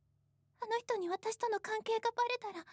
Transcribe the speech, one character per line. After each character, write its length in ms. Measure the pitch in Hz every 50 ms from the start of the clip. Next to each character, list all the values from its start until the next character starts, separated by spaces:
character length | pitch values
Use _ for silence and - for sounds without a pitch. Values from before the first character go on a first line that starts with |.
| _ _ _ _ _ _ _ _ _ _ _ _
あ 60 | 480
の 120 | 427 453 466
人 180 | 480 - 480
に 120 | 415 359 339
私 280 | 359 392 - 440 440
と 120 | - - 466
の 120 | 427 403
関 220 | - - 440 427 415
係 180 | - 453 453
が 100 | - 466
バ 140 | 466 - 480
レ 120 | 480 494 494
た 100 | 494 415
ら、 40 | 381
あ 40 |
な 80 | 339 320 -